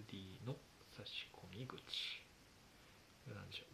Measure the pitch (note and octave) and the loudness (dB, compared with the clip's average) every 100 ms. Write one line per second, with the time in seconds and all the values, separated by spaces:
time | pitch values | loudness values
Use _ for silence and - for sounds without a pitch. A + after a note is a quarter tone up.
0 | G#2 G2 F#2+ F#2+ A2+ C#3+ - - - - | 0 0 0 0 2 2 -2 -12 -8 -4
1 | G#2 - - - F#2 F#2 B2+ - - - | 2 2 2 -2 -2 0 0 0 4 6
2 | - - - - - - - - - - | 6 4 -2 -12 -14 -14 -14 -12 -12 -12
3 | - - B2+ G#2 F#2+ - - | -12 -6 -2 0 2 0 0